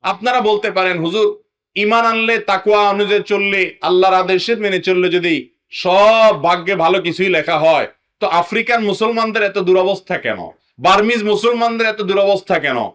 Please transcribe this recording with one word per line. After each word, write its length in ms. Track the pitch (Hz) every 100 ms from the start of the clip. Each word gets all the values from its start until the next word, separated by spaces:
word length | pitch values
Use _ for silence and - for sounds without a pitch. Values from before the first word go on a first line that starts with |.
আপনারা 400 | - 190 233 254
বলতে 300 | 214 208 208
পারেন, 260 | 185 185 175
"হুজুর, 460 | 165 214 208 208 _ _ _
ঈমান 300 | 190 208 226
আনলে, 320 | 226 226 226 226
তাকওয়া 520 | 214 190 208 208 202
অনুযায়ী 320 | 202 202 202
চললে, 560 | 202 202 202 196 175 -
আল্লাহর 320 | 160 180 190
আদেশে 420 | 185 185 185 202
মেনে 240 | 226 202 185
চললে 300 | 180 180 185
যদি 400 | 175 170 151 - _ _
সব 680 | - 185 185 214 226 220 180
ভাগ্যে 320 | 165 175 170
ভালো 260 | 190 165 190
কিছুই 280 | 170 160 190
লেখা 300 | 170 151 156
হয়, 280 | 160 151 113 _ _ _
তো 80 | 202
আফ্রিকান 560 | 170 - 226 226 233
মুসলমানদের 600 | 208 196 220 226 220 220
এত 140 | 202 196
দুরবস্থা 600 | 180 185 185 190 - 180
কেন, 200 | 123 104 82 - _ -
বার্মিজ 440 | 147 202 214 240
মুসলমানদের 640 | 208 202 233 240 233 233 226
এত 140 | 214
দুরবস্থা 580 | 190 196 196 196 - 170
কেন 300 | 143 127 104